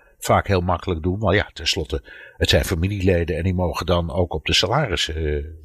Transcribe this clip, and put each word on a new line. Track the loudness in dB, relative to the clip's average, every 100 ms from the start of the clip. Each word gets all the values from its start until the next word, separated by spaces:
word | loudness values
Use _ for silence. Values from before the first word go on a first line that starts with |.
| _ -10
vaak | 2 2 4
heel | 0
makkelijk | 2 -2 -2 -2
doen. | -2 0
Want | 2 2
ja, | 0
tenslotte, | -6 -4 -4 -4 -6 -8 -20 -16 -4
het | 2
zijn | 2 2
familieleden | 0 0 2 2 2 2 0
en |
die | 0
mogen | 2 0 -2 0
dan | 0 0
ook | 0 0
op | -2 0
de |
salarissen, | 0 2 0 0 -2 -2 -2
eh, | -2 -2 -4 -10